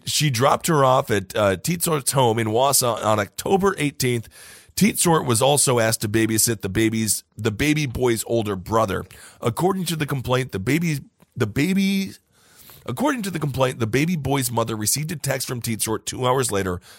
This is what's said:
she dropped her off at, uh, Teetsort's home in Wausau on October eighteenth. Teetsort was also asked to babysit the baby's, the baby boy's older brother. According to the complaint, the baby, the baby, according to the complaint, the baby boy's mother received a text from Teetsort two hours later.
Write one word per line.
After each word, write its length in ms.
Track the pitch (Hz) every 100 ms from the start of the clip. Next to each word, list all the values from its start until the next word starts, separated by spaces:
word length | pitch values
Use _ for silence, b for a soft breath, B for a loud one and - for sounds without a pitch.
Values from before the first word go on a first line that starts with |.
| -
she 240 | - 151
dropped 340 | 113 135 - -
her 160 | 156
off 280 | 131 131 139
at, 240 | 104 98 -
uh, 220 | 104 95
Teetsort's 560 | - 175 170 156 -
home 260 | 139 123 113
in 80 | 110
Wausau 560 | 110 135 131 123 110
on 160 | 107 107
October 560 | 98 - - 196 196 185
eighteenth. 500 | 147 - 127 120 107 B B B B -
Teetsort 500 | 202 - 175 160 147
was 160 | 110
also 360 | 131 143 - 120
asked 220 | 110 113
to 80 | 107
babysit 520 | 110 110 110 - 110
the 80 | 98
baby's, 540 | 95 113 110 110 - - -
the 140 | 110
baby 340 | 101 143 151 147
boy's 380 | 120 123 113 -
older 280 | 117 104 98
brother. 500 | 87 113 110 90 - B B B
According 420 | 120 113 170 190 165
to 100 | 160
the 80 | 143
complaint, 480 | 139 123 127 131
the 60 | 95
baby, 400 | 98 151 170 143 - _ _ -
the 120 | 120
baby, 680 | 117 160 190 196 196 196 - _ B B B B B -
according 360 | 123 269 254
to 60 | 196
the 80 | 170
complaint, 400 | 147 127 131 -
the 80 | 110
baby 280 | 135 165 180
boy's 340 | 135 139 123
mother 260 | 117 113 110
received 340 | 104 131 156
a 40 | 160
text 300 | 135 135 -
from 120 | 127
Teetsort 440 | 117 110 - 107 -
two 200 | 120 123
hours 240 | 131 120
later. 280 | 101 92 87 B